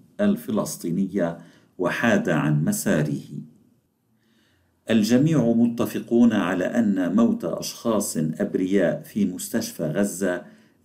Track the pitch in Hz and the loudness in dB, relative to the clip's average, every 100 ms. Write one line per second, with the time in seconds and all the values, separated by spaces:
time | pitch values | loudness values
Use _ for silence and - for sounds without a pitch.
0 | - - 104 92 - 107 101 - 87 87 | -16 -2 0 0 -2 -4 -4 -6 -4 -2
1 | 92 98 85 85 - - _ - 87 - | -2 -2 -4 -6 -16 -20 _ -4 -2 0
2 | 117 101 - 78 73 73 76 - - 78 | 2 2 2 0 2 0 0 -2 0 0
3 | 76 71 - - - - _ _ _ _ | 0 -4 -8 -14 -16 -20 _ _ _ _
4 | _ _ _ _ _ _ _ _ - 113 | _ _ _ _ _ _ _ _ 0 2
5 | 101 123 156 156 117 113 120 117 107 104 | 4 4 4 2 2 4 2 0 -4 -4
6 | - 117 120 107 87 92 90 120 107 95 | 0 4 6 4 0 0 0 0 2 2
7 | 87 101 117 95 87 - - - 117 107 | 2 2 2 2 -4 -6 -8 -6 -2 -2
8 | - 82 78 80 82 95 92 98 82 - | -2 -2 -4 -2 -2 -2 0 2 2 0
9 | - 110 92 90 - 113 - - 80 87 | -6 -2 -2 -2 -6 -6 -6 -6 -4 -2
10 | 98 87 95 87 - - _ _ | -2 -2 -4 -4 -8 -20 _ _